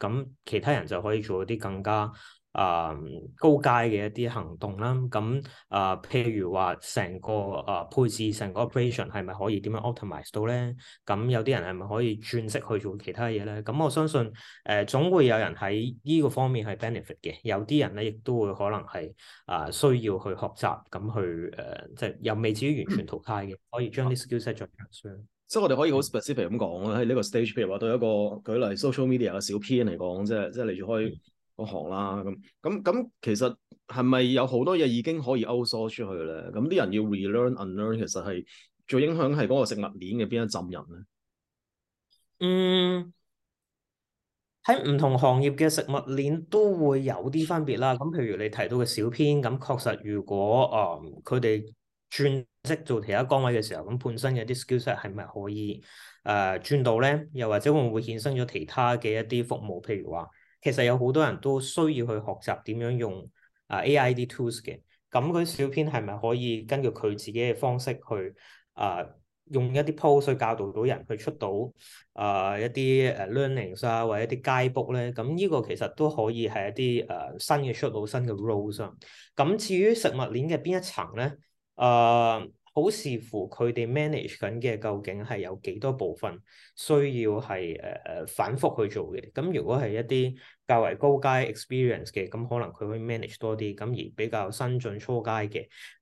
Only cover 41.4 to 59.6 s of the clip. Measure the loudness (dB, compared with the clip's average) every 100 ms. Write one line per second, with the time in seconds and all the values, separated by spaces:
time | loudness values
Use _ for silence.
41.4 | _ _ _ _ _ _ _ _ _ _
42.4 | 2 4 4 4 4 2 -4 -12 _ _
43.4 | _ _ _ _ _ _ _ _ _ _
44.4 | _ _ 2 4 4 4 6 6 6 6
45.4 | 4 4 4 4 0 -2 -2 -2 0 0
46.4 | 2 4 4 4 4 4 2 -2 -2 0
47.4 | 0 0 0 2 2 2 0 -2 -2 -2
48.4 | -2 -2 0 0 0 0 -2 2 2 4
49.4 | 2 -2 -2 -2 -2 -2 -4 -4 -2 0
50.4 | 4 6 6 4 0 -2 -10 -16 -2 2
51.4 | 2 2 -2 -14 _ _ _ 0 2 0
52.4 | -4 _ -4 -2 0 -2 2 0 4 4
53.4 | 4 2 0 -6 -6 -4 -4 -2 -2 0
54.4 | -2 -4 -2 -2 0 -4 -6 -10 -10 -8
55.4 | -6 -4 -6 -8 -12 -20 -20 -8 0 2
56.4 | 2 0 0 2 4 6 4 2 -2 -4
57.4 | 0 2 4 4 4 0 -2 -4 -2 -2
58.4 | -2 -4 -4 2 2 2 0 -2 0 -2
59.4 | 0 -4